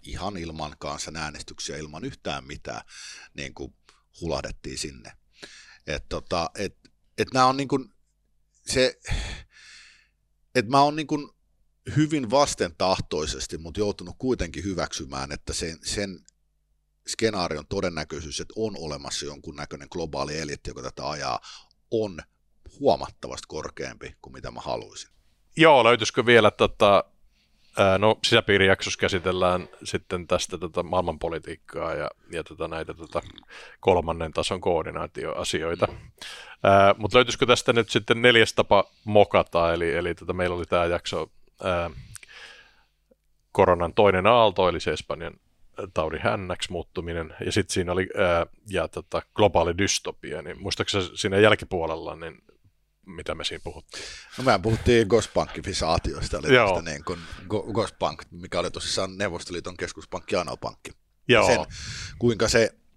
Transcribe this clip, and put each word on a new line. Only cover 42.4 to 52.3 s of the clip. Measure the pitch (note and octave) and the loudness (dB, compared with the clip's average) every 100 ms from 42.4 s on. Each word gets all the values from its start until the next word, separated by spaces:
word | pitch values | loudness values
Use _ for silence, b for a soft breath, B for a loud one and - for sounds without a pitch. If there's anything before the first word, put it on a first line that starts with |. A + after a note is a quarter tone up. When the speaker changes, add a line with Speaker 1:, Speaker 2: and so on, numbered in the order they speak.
| B B B B B _ _ _ _ _ _ | B B B B B _ _ _ _ _ _
Speaker 2:
koronan | - F#2 F2 E2+ | 4 6 6 2
toinen | - G2+ F#2 G2+ | 4 6 6 6
aalto, | A#2+ A2 F#2 F2+ | 6 4 4 2
eli | E2 | 2
se | E2+ | -4
Espanjan | D#2 - D#2 E2 - _ _ - - F#2+ | -4 -6 -10 -10 -14 _ _ -20 -14 -6
taudin | - D#2 D#2 | -4 -4 -2
hännäksi | A2+ G#2+ F2+ F2 - | -2 -4 -6 -8 -6
muuttuminen, | F2 - F#2 E2+ E2+ D#2+ - F2 | -8 -8 -10 -8 -8 -8 -8 -2
ja | |
sit | G#2 F#2 | -2 0
siinä | G2 F2 | -2 -2
oli, | F#2 F#2+ - | -2 -2 0
ää, | F2+ E2+ E2 - - | 2 2 0 -8 -6
ja, | F2+ E2 | -4 -4
tota, | F2 - E2+ - | -8 -6 -6 -6
globaali | - G#2 F2 E2+ E2+ | 2 4 4 0 0
dystopia, | G2 - E2+ - - D#2 | 0 0 -6 -12 -10 -10
niin | D2+ - | -10 -10
muistaakseni | F#2+ - - G2+ F2+ | -8 -6 -2 -2 -4
siinä | - G2+ G2 | -4 0 6
jälkipuolella, | G#2+ G#2 - F2+ D#2+ D#2+ D#2+ D#2 | 6 6 0 -4 -4 -6 -8 -10
niin | E2 | -14